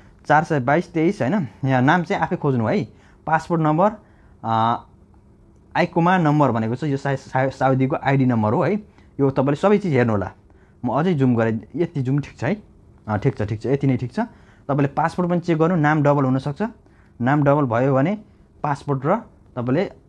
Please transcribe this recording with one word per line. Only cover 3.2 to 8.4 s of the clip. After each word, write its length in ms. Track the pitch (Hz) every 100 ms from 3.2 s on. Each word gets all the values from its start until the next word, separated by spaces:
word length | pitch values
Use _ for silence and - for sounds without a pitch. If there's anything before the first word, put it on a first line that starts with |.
| -
पासपोर्ट 340 | 156 - 165
नम्बर, 300 | 156 156 202 226 - - - -
अ, 420 | 113 113 113 120 - - - - - - - _ _ 147
आइकोमा 420 | 170 170 170 185
नम्बर 340 | 151 151 135
भनेको 240 | 113 113 123
छ, 80 |
यो 140 | 156 135
साय-, 200 | 143 135
साय-, 340 | - 131 135
साउदीको 440 | - 131 131 135 151
आइडी 220 | 131 139 127
नम्बर 280 | 117